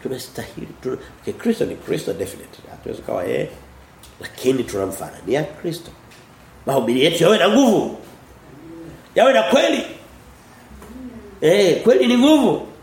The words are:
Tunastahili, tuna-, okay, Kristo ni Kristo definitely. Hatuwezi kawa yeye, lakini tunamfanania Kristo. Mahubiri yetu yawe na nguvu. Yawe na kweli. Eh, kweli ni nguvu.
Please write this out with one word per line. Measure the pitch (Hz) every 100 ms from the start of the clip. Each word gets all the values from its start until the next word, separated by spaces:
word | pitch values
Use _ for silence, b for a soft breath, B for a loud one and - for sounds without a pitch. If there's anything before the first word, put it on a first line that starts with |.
Tunastahili, | 127 127 - - 107 - - -
tuna-, | 127 127 B B
okay, | -
Kristo | - 233 226 -
ni | -
Kristo | - 85 -
definitely. | - 98 - - - -
Hatuwezi | - - -
kawa | - 107
yeye, | 90 131 - - - - - - - -
lakini | - - 127 131
tunamfanania | 117 101 95 90 95 - - 135
Kristo. | 156 - 175 156 - - - - - - - - -
Mahubiri | 139 117 127 147
yetu | -
yawe | 165 214
na | 175
nguvu. | 214 262 185 113 - - - - - - - - - - - - -
Yawe | 247
na | 233
kweli. | - 277 330 277 - - - - - - - - - - - - - - - -
Eh, | 156 190 190 -
kweli | 214 320 247
ni | 240
nguvu. | 269 311 233 - - -